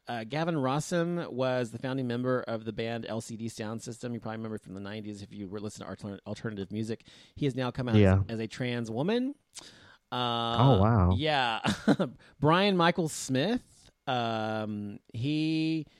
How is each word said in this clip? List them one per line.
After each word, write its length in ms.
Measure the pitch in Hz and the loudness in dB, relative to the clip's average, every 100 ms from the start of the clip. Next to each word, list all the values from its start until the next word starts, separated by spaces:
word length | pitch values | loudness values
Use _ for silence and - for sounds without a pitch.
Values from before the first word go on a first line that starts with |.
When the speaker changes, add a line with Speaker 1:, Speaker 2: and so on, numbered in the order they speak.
| - | -10
Speaker 1:
Uh, 160 | 120 110 | -8 -6
Gavin 280 | 143 165 160 | -4 -2 0
Rossum 760 | 131 143 - 175 170 175 113 | 0 0 0 0 0 -2 -4
was 400 | 120 131 127 120 | -2 0 0 -2
the 80 | 117 | -4
founding 260 | 131 135 127 | -4 -2 -2
member 360 | 120 127 127 | 0 0 0
of 220 | - 113 113 | 0 -4 -4
the 80 | |
band 320 | 107 113 117 117 | -4 -4 -4 -6
L 120 | 110 | -6
C 140 | - 110 | -6 -8
D 120 | 113 | -8
Sound 320 | - 107 113 | -6 -6 -8
System. 320 | - 117 123 | -8 -10 -8
You 60 | 117 | -8
probably 180 | 113 113 | -8 -8
remember 220 | 110 107 | -8 -8
from 160 | - 95 | -10 -12
the 40 | |
nineties 420 | 98 107 104 98 | -10 -10 -10 -10
if 100 | 98 | -12
you 140 | 95 98 | -12 -10
were 120 | 104 | -8
listening 280 | 107 - - | -8 -10 -12
to 60 | 95 | -10
altern-, 240 | 107 98 - | -10 -10 -10
alternative 440 | 104 113 101 95 | -8 -8 -6 -6
music. 360 | 104 110 110 - - - - | -6 -6 -6 -12 -20 -20 -6
He 100 | 147 | -4
has 100 | 123 | -2
now 160 | 127 | -4
come 180 | 127 123 | -4 2
out 60 | 107 | 6
Speaker 2:
Yeah. 240 | 98 98 95 | 8 6 2
Speaker 1:
as, 80 | 113 | -4
as 40 | |
a 60 | 113 | -6
trans 440 | - 123 120 113 | -6 -4 -4 -4
woman. 420 | 113 165 240 254 285 _ - - - - - _ | -2 -2 0 -2 -6 _ -20 -20 -20 -20 -20 _
Uh, 460 | 123 123 117 117 117 | -4 -2 -2 0 6
Speaker 2:
Oh, 200 | 131 110 | 8 8
wow. 320 | 104 117 90 95 | 8 6 6 4
Speaker 1:
yeah. 440 | 156 147 120 110 - 196 - | 2 2 2 0 0 0 2
<laughs> 180 | - 151 - - - | 2 0 -6 -20 0
Brian 380 | 143 175 202 185 | 4 6 6 6
Michael 320 | 170 175 160 | 4 4 0
Smith. 540 | - - 131 170 254 - _ - _ - | -4 -2 0 2 0 -4 _ -20 _ -4
Um, 960 | 127 117 113 110 110 107 104 104 101 _ | -2 0 -2 -2 -2 -4 -6 -6 -10 _
he 720 | 117 135 151 156 160 160 160 151 _ | -6 -2 0 0 0 0 -2 -4 _